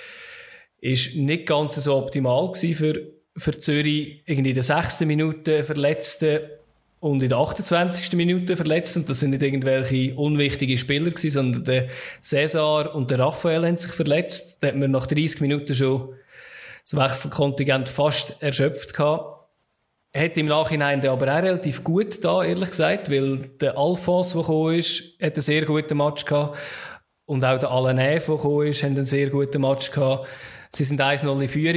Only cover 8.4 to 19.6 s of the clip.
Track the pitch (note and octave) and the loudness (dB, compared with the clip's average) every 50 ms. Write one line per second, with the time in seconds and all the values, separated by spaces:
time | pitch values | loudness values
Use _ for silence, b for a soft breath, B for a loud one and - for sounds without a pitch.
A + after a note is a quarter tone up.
8.4 | F3+ F3+ F3+ E3+ E3+ D#3 D#3 E3+ E3+ - - F3 D3 - C#3 - D3 C#3+ C3+ C3+ | 0 -2 -2 -2 0 0 0 0 2 2 0 0 0 0 0 0 2 2 2 0
9.4 | C#3+ C#3 C3+ C3+ C3 C3+ C3 C3 B2+ B2+ C3 C3 C3 C3 C3 C3 D3 D3+ D3+ D3 | 0 0 0 0 0 2 2 2 2 0 0 0 0 0 -2 -2 -2 0 2 2
10.4 | C#3+ C#3 C#3+ - D3 B2+ B2+ B2 B2+ B2+ C#3+ C#3+ D#3+ F3 E3 - - D#3 C#3 C#3 | 2 0 0 0 0 0 0 0 0 0 0 0 0 -2 -2 -2 -2 0 0 0
11.4 | C3+ B2+ A#2+ B2 - C3 B2+ B2+ B2+ B2+ B B B B B B - - - C#3 | 0 0 0 -2 0 0 0 0 0 -2 B B B B B B -4 0 2 2
12.4 | D3 D#3 D#3 E3 D#3 D3+ D3+ D3+ D3 D3+ - D3+ C3 B2 C3 B2 B2+ C#3+ D#3 - | 2 2 2 2 2 2 2 2 0 -2 -2 -4 -2 0 2 2 2 2 0 0
13.4 | - E3+ D#3+ E3 E3+ E3+ F3 E3+ - - - - D#3+ C#3+ C#3+ D#3+ F3 - - - | 0 0 2 2 2 2 0 0 -2 -2 -2 -2 0 2 2 0 0 0 0 -2
14.4 | - - - - - C#3+ - C#3 C#3 C3+ C3+ C3 B2+ - D3+ D3 D#3 D#3 - - | -2 -4 -6 -4 -2 -2 0 0 0 2 0 0 0 0 0 0 0 0 0 -2
15.4 | D3+ C#3 D3 D3 C#3+ - C#3+ B2 C3+ C3 C3 C3 B2+ B B B B B B B | 0 0 0 -2 -2 -2 0 2 2 2 2 0 -2 B B B B B B B
16.4 | B B B B B B B B B - - D3 C3+ C3 B2+ - - D3 - - | B B B B B B B B B -4 0 2 2 4 4 2 2 0 0 0
17.4 | D3 C#3+ C3 C#3 C#3 C#3 C3+ C3 C3 B2+ - - C#3+ D3+ C#3 - - - - - | 0 0 0 0 0 2 2 2 0 -2 0 0 2 2 2 0 0 -2 -6 -6
18.4 | - C#3+ C3+ - C3+ D3 D#3+ - - - - - D3 D3 D#3 E3 - - - - | -2 0 2 2 2 2 0 -2 -6 -6 -2 0 0 0 0 -2 -4 -10 -16 -20
19.4 | _ _ _ _ | _ _ _ _